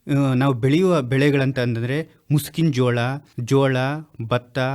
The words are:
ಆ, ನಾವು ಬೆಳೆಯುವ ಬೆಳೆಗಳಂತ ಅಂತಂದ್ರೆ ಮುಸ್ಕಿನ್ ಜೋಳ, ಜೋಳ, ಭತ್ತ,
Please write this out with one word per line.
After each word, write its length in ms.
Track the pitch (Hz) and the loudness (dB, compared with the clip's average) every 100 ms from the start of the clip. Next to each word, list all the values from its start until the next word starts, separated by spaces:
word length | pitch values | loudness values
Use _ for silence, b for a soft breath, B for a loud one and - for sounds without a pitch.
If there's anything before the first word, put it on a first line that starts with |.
| - | -2
ಆ, 240 | 143 139 | 0 2
ನಾವು 200 | 127 139 | 2 0
ಬೆಳೆಯುವ 480 | 123 135 151 185 170 | 0 2 2 2 0
ಬೆಳೆಗಳಂತ 560 | 123 135 143 139 131 131 | 0 0 2 2 0 0
ಅಂತಂದ್ರೆ 600 | 120 117 120 139 165 _ _ | -2 -2 -4 -6 -6 _ _
ಮುಸ್ಕಿನ್ 440 | 147 - - 165 | -2 -2 -2 0
ಜೋಳ, 240 | 127 127 120 120 143 b - | 2 0 0 -2 -4 b -12
ಜೋಳ, 360 | 117 139 139 127 131 151 156 - | 0 2 2 0 -2 -6 -10 -14
ಭತ್ತ, 360 | 113 123 120 135 127 | -4 -4 -4 -6 -4